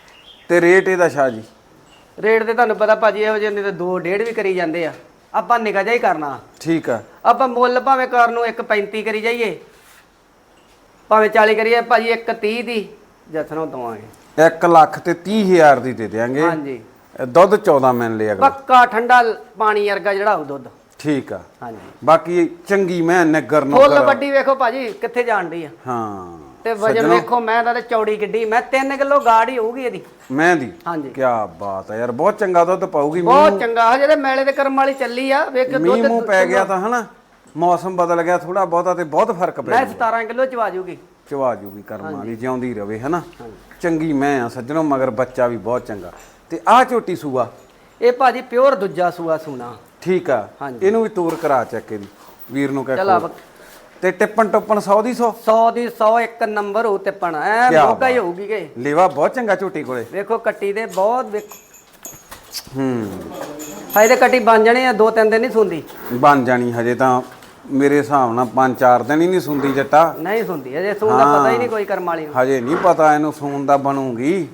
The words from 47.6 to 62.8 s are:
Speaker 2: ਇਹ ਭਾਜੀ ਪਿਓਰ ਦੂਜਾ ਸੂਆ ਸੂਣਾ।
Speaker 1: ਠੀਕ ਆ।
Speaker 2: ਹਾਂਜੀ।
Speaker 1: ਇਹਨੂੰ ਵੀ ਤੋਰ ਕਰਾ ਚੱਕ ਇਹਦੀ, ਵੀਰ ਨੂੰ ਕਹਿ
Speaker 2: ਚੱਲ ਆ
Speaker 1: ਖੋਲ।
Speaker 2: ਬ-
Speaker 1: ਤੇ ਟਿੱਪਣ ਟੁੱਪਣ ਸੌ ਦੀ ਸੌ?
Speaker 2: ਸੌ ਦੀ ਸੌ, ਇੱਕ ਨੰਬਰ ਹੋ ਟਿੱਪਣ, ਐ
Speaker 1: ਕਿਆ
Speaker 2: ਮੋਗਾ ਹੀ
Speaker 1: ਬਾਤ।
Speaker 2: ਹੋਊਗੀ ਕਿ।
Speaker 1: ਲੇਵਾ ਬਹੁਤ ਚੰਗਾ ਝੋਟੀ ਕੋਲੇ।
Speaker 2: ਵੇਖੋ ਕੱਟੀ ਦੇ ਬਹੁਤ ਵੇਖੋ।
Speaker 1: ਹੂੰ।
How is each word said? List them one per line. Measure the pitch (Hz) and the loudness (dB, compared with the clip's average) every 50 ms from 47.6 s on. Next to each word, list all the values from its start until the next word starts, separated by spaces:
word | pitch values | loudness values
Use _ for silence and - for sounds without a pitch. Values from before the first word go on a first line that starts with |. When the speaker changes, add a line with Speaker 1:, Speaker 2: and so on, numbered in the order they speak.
| - _ _ _ _ _ _ - | -20 _ _ _ _ _ _ 0
Speaker 2:
ਇਹ | 226 240 247 | 0 0 2
ਭਾਜੀ | 254 269 247 233 254 | 2 0 0 0 -2
ਪਿਓਰ | 247 - 240 240 262 277 262 | -8 -4 0 2 2 2 2
ਦੂਜਾ | 190 196 190 151 165 180 175 | 0 -4 -6 -2 -2 -2 -2
ਸੂਆ | 165 - 170 165 160 | -2 -4 -4 -4 -4
ਸੂਣਾ। | 151 156 156 139 123 120 120 117 107 - _ _ - | -4 -4 -10 -14 -12 -14 -14 -16 -18 -20 _ _ -10
Speaker 1:
ਠੀਕ | - 165 185 175 175 156 | -2 -2 0 0 0 0
ਆ। | 135 110 98 98 - - | -2 -2 -2 -6 -12 -12
Speaker 2:
ਹਾਂਜੀ। | 139 139 127 113 185 | -12 -12 -6 0 0
Speaker 1:
ਇਹਨੂੰ | 196 220 226 220 | 2 2 2 0
ਵੀ | - | -2
ਤੋਰ | - 180 175 165 160 | -2 -4 -2 -2 -4
ਕਰਾ | 156 160 151 139 127 110 | -2 0 0 0 0 0
ਚੱਕ | - 120 110 - - | -2 -6 -10 -10 -8
ਇਹਦੀ, | 110 104 101 95 - - - - - - - - | -12 -12 -12 -14 -20 -20 -20 -20 -20 -20 -16 -8
ਵੀਰ | 127 139 139 135 | -6 -4 -4 -2
ਨੂੰ | 139 139 127 | -4 -4 -4
ਕਹਿ | 131 131 | -4 -2
Speaker 2:
ਚੱਲ | 127 190 196 | -2 0 2
ਆ | 185 175 | 2 0
Speaker 1:
ਖੋਲ। | 165 165 | 0 -4
Speaker 2:
ਬ- | - - - - - - - - - - - - - - | -10 -14 -20 -20 -20 -20 -20 -20 -20 -20 -20 -20 -12 -4
Speaker 1:
ਤੇ | - 185 | -4 -2
ਟਿੱਪਣ | 180 185 214 208 214 226 220 | 0 0 -2 -2 2 0 0
ਟੁੱਪਣ | 196 196 214 - 208 220 208 | 2 2 -2 0 0 -2 -2
ਸੌ | - 185 202 214 | 0 2 2 2
ਦੀ | 214 254 240 | 2 0 -2
ਸੌ? | - 240 226 202 - - | -2 -2 -2 -2 -2 0
Speaker 2:
ਸੌ | 220 220 226 226 233 | 2 2 4 4 2
ਦੀ | 226 240 240 220 | 0 -2 -6 -6
ਸੌ, | - - 220 214 226 233 | -4 0 2 2 2 2
ਇੱਕ | 226 226 233 - 226 | 0 -2 -4 -6 -6
ਨੰਬਰ | 214 214 208 208 202 202 220 233 | -4 -4 -4 -4 -4 -4 -2 -2
ਹੋ | 220 196 | 0 -2
ਟਿੱਪਣ, | 190 196 196 196 196 185 170 160 | -2 -4 -6 -6 -4 -6 -6 -4
ਐ | 151 156 190 214 233 247 254 | -2 -2 0 2 2 4 4
Speaker 1:
ਕਿਆ | 240 156 143 | 6 6 4
Speaker 2:
ਮੋਗਾ | 135 220 190 196 | 4 2 2 0
ਹੀ | 196 254 | 0 0
Speaker 1:
ਬਾਤ। | 247 202 | 0 -2
Speaker 2:
ਹੋਊਗੀ | 175 175 180 202 | -4 -6 -8 -8
ਕਿ। | 202 220 202 165 143 - | -6 -6 -6 -8 -10 -10
Speaker 1:
ਲੇਵਾ | 120 123 143 147 165 185 | -6 -4 -2 2 4 2
ਬਹੁਤ | 175 143 143 160 185 - | 2 2 2 0 0 0
ਚੰਗਾ | 254 240 202 190 | -2 -2 -2 -2
ਝੋਟੀ | 185 196 180 - 156 139 | -2 -2 -6 -6 -8 -8
ਕੋਲੇ। | 120 127 123 113 117 | -6 -8 -8 -8 -8
Speaker 2:
ਵੇਖੋ | 151 190 202 202 233 | -8 -8 -4 -4 -4
ਕੱਟੀ | 220 - 220 - - 202 202 202 | -2 -2 -4 -6 -4 -6 -6 -4
ਦੇ | 214 226 | -6 -6
ਬਹੁਤ | 214 180 190 190 214 240 254 247 | -6 -4 -2 0 0 0 -2 -4
ਵੇਖੋ। | 214 202 208 208 - - - _ _ _ - _ _ _ - - - - - _ - - - - - - - - - 131 | -6 -8 -10 -10 -12 -20 -20 _ _ _ -20 _ _ _ -20 -20 -20 -20 -20 _ -20 -20 -20 -20 -16 -16 -16 -14 -10 -6
Speaker 1:
ਹੂੰ। | 135 | -4